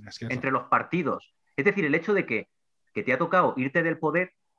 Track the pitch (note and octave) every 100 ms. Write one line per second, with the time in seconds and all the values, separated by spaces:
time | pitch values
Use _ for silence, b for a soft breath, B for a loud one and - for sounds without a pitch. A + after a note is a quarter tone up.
0 | G#2 - A#2 B2+ C3+ C3 - B2 - E3+
1 | C#3 F#2 - _ _ - E3 G3 D3+ F3
2 | - G3 D#3+ A2 - _ _ _ _ G#2+
3 | A2+ C3 E3+ F#3 E3+ C3+ B2+ F3 E3 E3
4 | D#3 E3 F#3 _ _